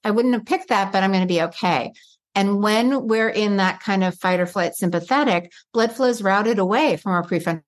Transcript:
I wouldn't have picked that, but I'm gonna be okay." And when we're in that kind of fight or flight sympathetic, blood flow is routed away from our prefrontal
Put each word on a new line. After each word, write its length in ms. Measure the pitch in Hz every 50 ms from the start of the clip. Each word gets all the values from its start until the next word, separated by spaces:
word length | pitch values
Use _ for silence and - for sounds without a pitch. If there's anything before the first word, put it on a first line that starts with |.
| -
I 60 | 220
wouldn't 240 | 208 226 240 254 247
have 120 | 220 226
picked 220 | - 330 370 370 -
that, 220 | 247 202 196 196
but 100 | 196 196
I'm 100 | 190 196
gonna 140 | 196 185 185
be 160 | 180 180 170
okay." 500 | 165 170 - - - 180 165 131 117 - - - - _ _ _ _ _ _
And 280 | 196 196 202 202 202
when 440 | 202 214 214 220 240 254 277 269 - 226
we're 200 | 220 220 220 220
in 280 | - 214 208 208 202
that 240 | 196 196 185 - -
kind 240 | - - 196 190 185
of 140 | 185 175 -
fight 220 | - 185 185 175
or 60 | 180
flight 280 | 175 - 196 175 160 -
sympathetic, 800 | - 196 175 175 170 170 - 254 285 294 262 185 175 175 - - - _ _
blood 200 | - 226 226 233
flow 140 | 233 254 262
is 160 | 247 233 220
routed 360 | 202 190 190 202 214 226 233 202
away 380 | 185 180 208 254 311 285 170
from 160 | 151 - 196
our 120 | 185 175 170
prefrontal 380 | - 190 165 165 180 165 160 _